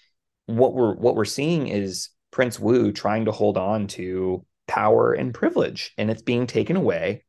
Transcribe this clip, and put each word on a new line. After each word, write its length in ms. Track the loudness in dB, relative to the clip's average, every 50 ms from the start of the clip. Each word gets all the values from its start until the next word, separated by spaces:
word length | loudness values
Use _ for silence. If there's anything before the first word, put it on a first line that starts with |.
| _ _ _ _ _ _ _ _ _ -6
what 260 | 2 4 4 4 4
we're, 220 | 2 2 2 2
what 200 | 2 2 2 2
we're 100 | 2 0
seeing 420 | -2 -2 -2 -2 0 0 0 -2 -2
is 400 | -2 -2 -4 -4 -6 -8 -10 -12 _ _ _ _
Prince 280 | -2 0 0 0 -2 -2
Wu 320 | 2 2 4 4 4 2
trying 340 | 0 -2 -2 -2 0 0 0
to 60 | -2
hold 260 | 0 2 0 2 2 0
on 300 | 0 0 -2 -2 -2 -4
to 580 | -8 -8 -8 -6 -4 -2 -2 -2 -2 -4 -6 _ _ _ _ -4
power 460 | -2 0 2 4 4 4 4 4 2
and 200 | 0 -2 -4 -4
privilege, 600 | -2 -2 0 0 0 -2 -2 -4 -8 -12 -12 -6 -4
and 140 | -2 -2
it's 100 | -2 -4 -2
being 240 | -2 0 0 -2 0
taken 280 | 0 -2 0 0 0
away, 480 | 0 2 0 0 0 -2 -4 -4 -6 -10